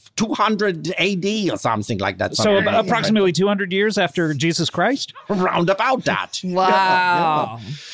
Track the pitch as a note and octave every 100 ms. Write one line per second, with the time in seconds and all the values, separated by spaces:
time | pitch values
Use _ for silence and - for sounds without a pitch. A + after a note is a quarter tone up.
0 | - - G#3+ - G#3+ G#3 G#3 E3 D3+ F3
1 | F#3 F#3+ F#3+ A3 F#3 G#2+ C3 G#2+ G2+ F#2
2 | G2 F#2 G2 - G#3+ G3 G3 A3+ G3 A#3
3 | - G#3+ F#3+ E3 G3 G3+ G3 F#3+ G#3+ G#3
4 | F3 - D#3+ C#3+ E3 D#3+ D#3 - G3+ C4+
5 | - - - F#3 F#3 - F3 G3 B3 C4
6 | D3 G2 F2+ - F#3 F3+ F#3 F#3 F#3+ F#3
7 | F3+ F3 E3 D3+ B2 A2 G#2+ D3 -